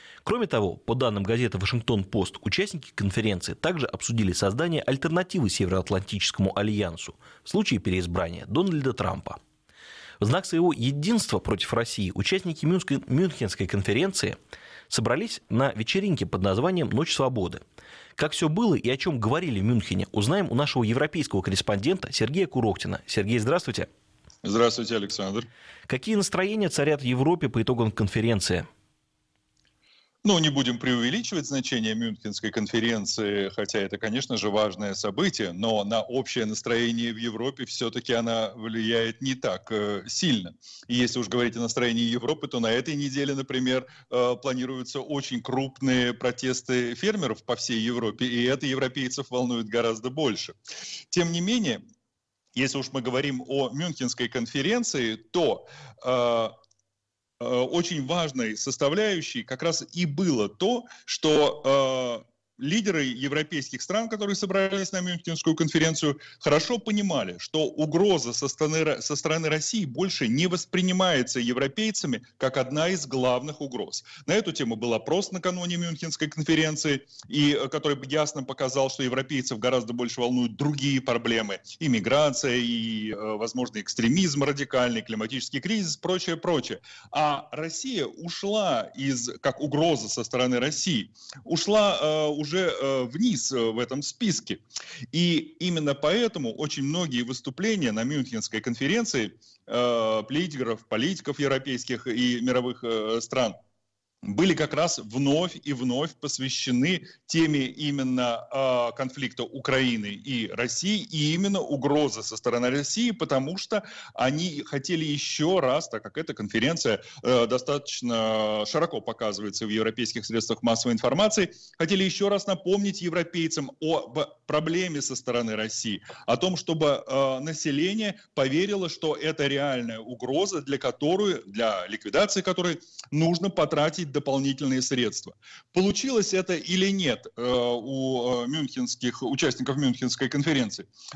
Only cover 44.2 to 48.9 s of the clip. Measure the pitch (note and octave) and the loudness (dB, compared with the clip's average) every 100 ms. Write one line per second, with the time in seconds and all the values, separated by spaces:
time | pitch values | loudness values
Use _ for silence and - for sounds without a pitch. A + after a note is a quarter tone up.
44.2 | B2 A#2+ C3+ B2+ C3 C3 B2 C#3 C#3 C#3 | 2 0 -2 -2 -4 -6 -6 -6 -4 -4
45.2 | - A#2+ - B2+ C3+ - C3+ B2+ B2 A2+ | -4 -4 -2 -2 -2 -2 2 4 2 0
46.2 | B2+ A#2+ C3 B2+ - B2 A#2+ A#2+ G3+ G#3 | -2 -2 -2 -2 0 0 0 0 0 0
47.2 | C3+ A2 - A#2+ - A2+ A2+ A#2+ A2+ G#2+ | -2 -4 -4 -4 -2 0 0 0 -2 -2
48.2 | B2 A#2+ B2 C#3 C#3 B2+ B2+ | 0 2 2 0 0 0 -2